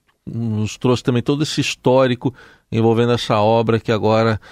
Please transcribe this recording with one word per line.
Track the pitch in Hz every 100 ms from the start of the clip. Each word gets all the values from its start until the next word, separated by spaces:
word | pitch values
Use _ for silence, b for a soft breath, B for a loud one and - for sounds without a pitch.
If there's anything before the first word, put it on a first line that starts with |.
| _ _ -
nos | 113 117 107 104 -
trouxe | 123 120
também | - 123
todo | 113 143
esse | 151 -
histórico | 139 - - 127 131 123 135 B B B _
envolvendo | 117 113 113 120
essa | 120 - 113
obra | 104 113 113 113
que | -
agora, | 110 104 110 113 107 B